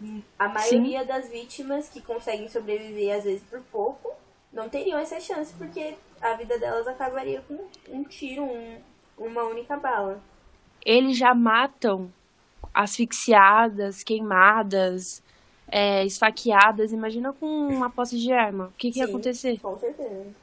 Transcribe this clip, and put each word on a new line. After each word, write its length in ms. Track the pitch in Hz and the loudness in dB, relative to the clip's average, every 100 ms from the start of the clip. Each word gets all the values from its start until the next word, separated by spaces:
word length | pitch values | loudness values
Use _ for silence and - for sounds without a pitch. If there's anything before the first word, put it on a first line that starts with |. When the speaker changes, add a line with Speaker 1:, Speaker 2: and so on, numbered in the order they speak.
| 214 214 - - | -14 -14 -12 -4
Speaker 1:
A 120 | 208 220 | -2 0
Speaker 2:
Sim. 200 | 233 240 | 2 4
Speaker 1:
maioria 240 | 254 262 254 | 2 -2 -4
das 240 | 262 240 | -6 -8
vítimas 580 | 233 240 - 269 285 294 | -14 -14 -12 -6 -6 -8
que 140 | 240 | -14
conseguem 480 | - 233 240 214 214 | -10 -8 -6 -8 -8
sobreviver, 680 | 233 208 214 214 208 202 202 | -8 -6 -6 -6 -4 -2 -2
às 80 | |
vezes 200 | 202 196 | -2 -6
por 180 | - 254 - | -8 -16 -10
pouco, 400 | 220 220 277 480 622 _ _ _ | -6 -4 -6 -12 -14 _ _ _
não 160 | 226 226 | -12 -8
teriam 320 | 277 381 302 | -6 -2 -4
essa 220 | 320 330 | -4 -8
chance, 320 | - 330 302 | -8 -8 -8
porque 420 | - 320 330 302 311 _ - | -12 -14 -10 -12 -12 _ -6
a 140 | 226 | -4
vida 260 | 220 233 233 | -4 -4 -4
delas 260 | 233 226 233 | -2 -4 -6
acabaria 560 | 254 262 269 269 269 - | -6 -6 -6 -6 -8 -8
com 100 | 302 370 - - | -14 -14 -20 -14
um 160 | 269 | -10
tiro, 400 | 285 - 269 269 | -10 -10 -10 -8
um, 340 | 277 233 233 226 - _ _ - | -8 -8 -12 -18 -20 _ _ -14
uma 260 | 226 233 | -8 -6
única 340 | 226 233 247 285 | -6 -6 -8 -4
bala. 420 | 269 226 196 202 - _ _ _ _ _ - | -2 -2 -2 -6 -14 _ _ _ _ _ 2
Speaker 2:
Eles 320 | 240 262 247 | 4 4 4
já 160 | 247 | 4
matam 800 | 240 226 226 269 - 226 190 180 - _ _ _ - - | 6 6 4 2 0 -2 -2 -6 -16 _ _ _ -20 -4
asfixiadas, 1300 | - 208 - 233 - - 208 196 214 226 202 202 196 | -2 0 0 0 0 8 10 10 8 4 0 -6 -6
queimadas, 1200 | - 220 214 185 196 220 208 190 185 185 185 - _ _ _ _ - | -4 -4 2 6 6 6 2 0 0 -2 -6 -10 _ _ _ _ -4
é, 380 | 202 202 196 196 | 0 2 2 0
esfaqueadas. 840 | - 220 - 233 202 214 214 214 | 2 2 2 4 8 8 6 -2
Imagina 400 | 220 220 233 262 | -2 -4 -4 -6
com 120 | 269 311 302 285 | -6 -4 -2 -2
uma 220 | 262 240 | -2 -2
posse 300 | 247 247 240 | -4 -4 -2
de 120 | 240 | 0
arma. 320 | 254 214 190 185 | 2 0 -2 -8
O 60 | - | -6
que 140 | 247 | -4
que 80 | 240 | -2
ia 60 | 247 | -2
Speaker 1:
Sim, 60 | |
Speaker 2:
acontecer? 480 | 214 240 240 262 226 | -2 -4 -4 -4 -4
Speaker 1:
com 180 | 202 202 | -6 -6
certeza. 460 | 240 294 254 196 202 208 | -8 -6 -10 -10 -14 -18